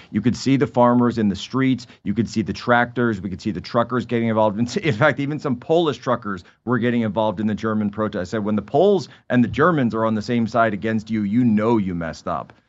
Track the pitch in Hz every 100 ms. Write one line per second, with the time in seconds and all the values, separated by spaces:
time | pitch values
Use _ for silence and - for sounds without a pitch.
0 | - 107 120 104 - 135 143 - 120 120
1 | 120 117 104 95 - 127 131 131 - -
2 | 92 104 101 113 98 92 - 120 120 123
3 | 120 104 95 82 110 90 - 120 117 127
4 | 107 120 117 110 110 101 120 208 160 104
5 | 127 120 139 151 147 123 - 160 165 127
6 | - 120 104 95 - _ - 120 120 120
7 | 113 101 110 95 107 101 113 107 104 101
8 | 107 101 90 113 104 107 101 143 190 202
9 | 127 - - 123 117 107 160 160 120 110
10 | 110 110 104 120 113 123 113 101 110 113
11 | 107 110 104 113 123 107 110 117 95 90
12 | 82 73 - 78 55 -